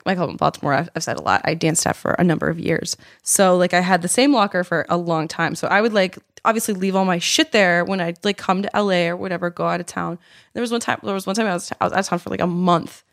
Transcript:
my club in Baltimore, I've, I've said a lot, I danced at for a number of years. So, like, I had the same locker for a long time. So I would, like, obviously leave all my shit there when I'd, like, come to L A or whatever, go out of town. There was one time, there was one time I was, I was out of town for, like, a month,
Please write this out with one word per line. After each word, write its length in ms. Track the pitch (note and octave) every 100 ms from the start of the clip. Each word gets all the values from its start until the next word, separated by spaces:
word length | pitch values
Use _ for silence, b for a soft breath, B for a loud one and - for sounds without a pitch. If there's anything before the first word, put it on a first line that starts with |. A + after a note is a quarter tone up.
my 100 | - F#3
club 120 | D#3+
in 80 | -
Baltimore, 380 | D3+ - D3
I've, 140 | C#3 E3+ D#3+
I've 80 |
said 140 | - -
a 40 |
lot, 200 | - F#2+
I 100 | -
danced 320 | E3 E3 E3 -
at 80 | -
for 140 | -
a 120 | -
number 240 | F3 D#3 -
of 100 | E3
years. 380 | - E3 - - B B
So, 340 | - - F#3+ F3+
like, 160 | F3
I 60 | F3+
had 220 | F3+ F3+
the 60 | F3+
same 240 | - C#4+
locker 320 | B3+ G3+ F3+
for 220 | F3+ E3 -
a 80 | F3
long 320 | E3+ D#3+ D#3
time. 260 | - D#3+
So 140 | E3 A#2+
I 120 | G3
would, 120 | A3+
like, 260 | G#3 F#3 - _ -
obviously 300 | A3 A3+ -
leave 220 | F#3+ F#3+ F#3+
all 80 |
my 140 | F#3+ F3
shit 340 | - - D#4
there 320 | A3 F#3 F3
when 160 | F3 F#3+
I'd, 220 | E3+ F3
like, 140 | G#3 G3
come 240 | - F#3
to 140 | G3 G#3
L 140 | G3+
A 180 | F3+ E3+
or 80 | F3+
whatever, 340 | F#3+ E3+ F3
go 160 | E3+ E3+
out 100 | F3
of 60 | F3
town. 320 | F3+ E3+ E3+ b b b
There 60 | -
was 120 | A#3+
one 80 | A#3
time, 180 | - -
there 100 | -
was 120 | G3 F#3+
one 100 | G#3
time 100 | A3
I 80 |
was, 180 | F3 - -
I 40 |
was 80 | F3+
out 80 | F#3+
of 60 | G3
town 100 | F3
for, 120 | F#3+
like, 100 | -
a 60 | F3+
month, 560 | F3 F3+ E3+ - - _